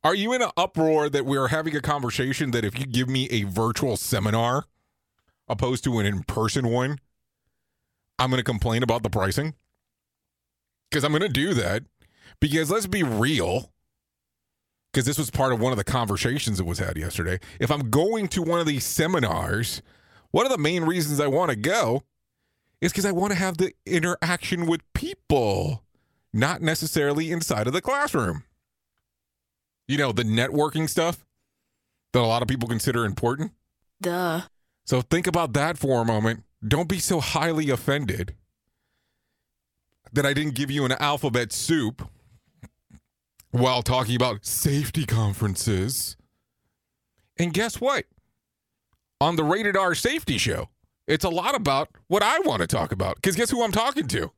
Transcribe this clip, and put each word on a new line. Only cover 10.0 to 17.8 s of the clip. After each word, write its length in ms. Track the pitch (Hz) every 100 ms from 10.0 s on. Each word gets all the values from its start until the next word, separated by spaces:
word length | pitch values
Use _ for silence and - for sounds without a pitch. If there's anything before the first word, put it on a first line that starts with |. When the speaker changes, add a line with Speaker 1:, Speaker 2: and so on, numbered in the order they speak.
| _ _ _ _ _ _ _ _ _
Speaker 1:
'Cause 140 | 151
I'm 80 | 143
gonna 160 | 151 196
do 260 | 131 165
that. 300 | 135 82 104 - _ _ _ - -
Because 300 | 151 156 151
let's 180 | 208 202
be 160 | 202
real, 680 | 151 110 123 147 87 92 - _ _ _ _ _ _ _ _ _ _ _ _
'cause 120 | - 117
this 120 | -
was 120 | 131
part 240 | - 135
of 60 | 120
one 140 | 123
of 40 | 117
the 60 |
conversations 760 | 98 131 113 98 120 139 117 95
that 80 | 85
was 140 | 87
had 180 | 92 78
yesterday. 420 | 85 87 85 92 - -
If 120 | 120
I'm 180 | 147